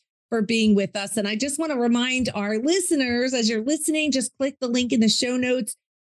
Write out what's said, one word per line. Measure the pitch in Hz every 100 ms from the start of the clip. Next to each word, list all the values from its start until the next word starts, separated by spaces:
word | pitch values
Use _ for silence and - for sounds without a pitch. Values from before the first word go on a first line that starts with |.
| - _ _
for | 233
being | 208 226 214 202
with | 190 208
us. | 196 -
And | 202
I | 214
just | 277 285
want | 320
to | 269
remind | 240 240 247 254 240 -
our | 202 220
listeners, | 269 381 349 311 254 240 262
as | 254 226
you're | 226 226
listening, | 311 - 311 302
just | 262 226 -
click | 277 -
the | 247
link | 247 247
in | 262
the | 220
show | - 247 254
notes | 247 254 208 - _ _